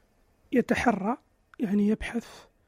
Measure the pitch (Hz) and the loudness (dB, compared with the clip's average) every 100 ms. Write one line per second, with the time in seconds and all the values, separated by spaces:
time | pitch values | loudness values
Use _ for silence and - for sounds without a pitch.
0 | _ _ _ _ _ 262 - - - 202 | _ _ _ _ _ 0 2 2 2 0
1 | 190 262 _ _ _ - 226 202 202 220 | -2 -6 _ _ _ -6 0 2 2 0
2 | - 233 - - - _ | -4 -8 -10 -20 -20 _